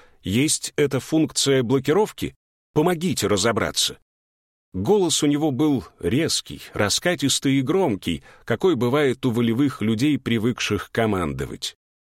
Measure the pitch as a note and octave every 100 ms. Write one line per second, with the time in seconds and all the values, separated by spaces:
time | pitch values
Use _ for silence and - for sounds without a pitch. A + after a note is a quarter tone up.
0 | - _ F2+ G#2+ D3+ - - - D3 C#3
1 | - D#3+ D#3 - - C3+ A#2 C3+ C3+ E3
2 | G#3 - - - _ _ _ - E3+ D3+
3 | F3+ B2+ G2 G2+ G#2+ G#2+ E2 - - -
4 | _ _ _ _ _ _ _ F#2 G#2 G#3
5 | F3 - D3+ C#3+ D#3 B2+ D#3 C3+ F2+ -
6 | E2+ A#2+ D#3 - - C#3 - - G#2 -
7 | F3 F3 C#3 - C#3+ C3+ C3 F#3 F3 G2
8 | - D2+ - - - A#2 F#3+ C#3 B2 C#3+
9 | C#3+ A#2+ C3 A#2 A#2 A2+ C#3+ - G#2+ A2
10 | C#3+ C#3 - A#2 A2 A2+ - - - -
11 | A2+ F#2+ E2 C2+ C2 - - - _ _